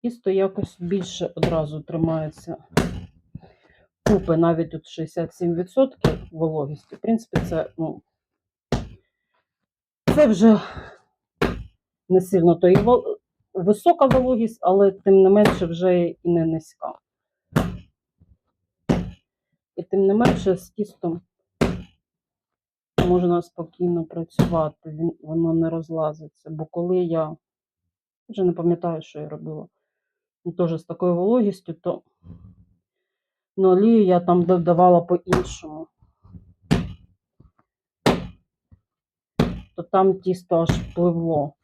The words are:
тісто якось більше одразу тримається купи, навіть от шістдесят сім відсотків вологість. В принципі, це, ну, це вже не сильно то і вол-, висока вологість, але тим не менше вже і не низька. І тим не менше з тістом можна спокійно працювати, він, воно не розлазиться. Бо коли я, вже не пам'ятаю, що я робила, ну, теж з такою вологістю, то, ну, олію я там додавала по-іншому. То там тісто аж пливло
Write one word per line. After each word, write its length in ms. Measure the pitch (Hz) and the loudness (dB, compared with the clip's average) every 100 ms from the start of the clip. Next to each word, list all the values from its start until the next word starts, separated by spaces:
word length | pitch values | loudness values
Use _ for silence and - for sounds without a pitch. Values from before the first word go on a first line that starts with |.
тісто 280 | 240 240 202 | -8 -6 -2
якось 480 | 190 190 196 196 _ | 0 -2 -4 -10 _
більше 540 | 175 196 180 - 180 170 | -6 -4 -6 -8 -10 -2
одразу 460 | 160 165 151 156 | -2 -2 -4 -8
тримається 760 | - 165 165 160 156 - - 160 _ - - - - _ _ - _ _ _ _ _ _ - | -8 -2 -2 -2 -6 -12 -16 -16 _ -2 -2 -6 -16 _ _ -20 _ _ _ _ _ _ 0
купи, 300 | 202 185 160 | 0 2 2
навіть 360 | 170 165 170 | 2 0 -4
от 140 | 165 - | -8 -14
шістдесят 460 | - 160 - 165 | -12 -10 -8 -10
сім 220 | _ 175 170 | _ -4 -4
відсотків 720 | 180 - 262 - - - - | -4 0 -2 0 -2 -2 -12
вологість. 640 | 160 160 156 143 147 _ | -4 -4 -4 -8 -10 _
В 40 | - | -10
принципі, 440 | - 226 - 170 180 | -2 -2 -2 -6 -4
це, 200 | 165 156 - | -6 -6 -8
ну, 240 | 160 - _ _ _ _ _ _ _ - - - _ _ _ _ _ _ _ _ _ _ - - | -8 -8 _ _ _ _ _ _ _ -8 -8 -20 _ _ _ _ _ _ _ _ _ _ -2 4
це 120 | 294 | 4
вже 320 | 190 226 208 - - - - _ _ _ _ - - - _ _ _ _ | 6 6 6 2 -16 -18 -20 _ _ _ _ -4 -4 -14 _ _ _ _
не 120 | 185 | 0
сильно 340 | 185 190 170 170 | 2 2 4 4
то 120 | 180 | 6
і 80 | 185 | 6
вол-, 420 | 214 247 - - _ _ _ | 4 2 0 -10 _ _ _
висока 520 | 190 175 208 349 349 269 | -4 0 2 2 4 4
вологість, 520 | 262 254 247 226 - | 4 2 0 -2 -2
але 300 | - 196 196 | 0 4 4
тим 300 | 190 196 196 | 2 4 6
не 80 | 190 | 8
менше 360 | 208 208 180 175 | 6 4 2 -4
вже 360 | 170 185 180 | -2 2 2
і 140 | 175 - | 0 -4
не 220 | 170 170 160 | -2 0 0
низька. 540 | 160 - _ - - _ _ _ _ _ - - - - _ _ _ _ _ _ _ _ _ - - - - _ _ _ _ _ - | -4 -8 _ -14 -14 _ _ _ _ _ -4 -4 -8 -18 _ _ _ _ _ _ _ _ _ -4 -4 -4 -14 _ _ _ _ _ -16
І 80 | |
тим 240 | 175 196 196 | -4 0 2
не 60 | |
менше 440 | 208 247 180 196 180 | 2 2 0 -2 -4
з 120 | - | -6
тістом 520 | - 202 _ 175 170 _ _ _ _ - - - _ _ _ _ _ _ _ _ _ _ - 180 | -10 -10 _ -8 -8 _ _ _ _ -4 -4 -14 _ _ _ _ _ _ _ _ _ _ -2 2
можна 340 | 180 180 175 | 2 2 -2
спокійно 600 | 170 - 160 _ 175 170 | -4 -14 -16 _ -2 -2
працювати, 840 | 160 170 165 - 185 170 156 - 160 | -6 -10 -10 -4 -2 0 -4 -8 -18
він, 240 | 156 170 - | -6 -6 -6
воно 320 | 156 160 165 | -8 -2 0
не 160 | 165 165 | 0 -2
розлазиться. 800 | 165 160 160 156 156 156 _ - | -4 -8 -6 -6 -6 -18 _ -18
Бо 160 | 156 160 | -14 -10
коли 320 | 175 175 185 | -8 -2 -2
я, 380 | 175 165 156 160 _ _ _ _ _ _ _ _ _ | -2 -4 -4 -10 _ _ _ _ _ _ _ _ _
вже 140 | 220 | -2
не 80 | 180 | -2
пам'ятаю, 500 | 170 170 170 175 160 | 0 -2 -2 -4 -8
що 180 | - 151 | -12 -16
я 100 | 151 | -14
робила, 380 | 151 156 156 170 _ _ _ _ _ _ _ 175 | -14 -12 -14 -16 _ _ _ _ _ _ _ -12
ну, 60 | |
теж 300 | 170 170 165 | -4 -4 -4
з 20 | |
такою 320 | - 156 180 175 | -10 -4 -2 0
вологістю, 580 | 190 247 202 185 - | 0 2 0 -4 -14
то, 280 | 160 180 - _ _ - - - _ _ _ _ _ _ _ _ _ _ - | -10 -8 -8 _ _ -20 -20 -20 _ _ _ _ _ _ _ _ _ _ 0
ну, 120 | 190 | 4
олію 360 | 185 214 226 190 | 4 6 4 4
я 140 | 180 | 2
там 240 | 175 175 | 2 2
додавала 580 | 175 180 170 170 180 175 | 2 2 2 4 6 4
по-іншому. 840 | 175 180 - 180 180 - 156 - - _ _ _ - - _ _ _ - - - _ _ _ _ _ _ _ _ _ _ - - - - _ _ _ _ _ _ _ _ _ - - 180 - - | 2 -4 0 -2 -2 -12 -16 -16 -16 _ _ _ -20 -20 _ _ _ -4 -4 -14 _ _ _ _ _ _ _ _ _ _ -4 -4 -8 -18 _ _ _ _ _ _ _ _ _ -4 -4 -4 -14 -16
То 80 | |
там 360 | 170 190 190 185 | -2 2 2 0
тісто 420 | 185 180 - 170 | -4 -6 -2 -2
аж 320 | 165 170 - | 0 -2 -4
пливло 600 | - 175 170 165 156 143 _ | -2 0 0 -2 -2 -4 _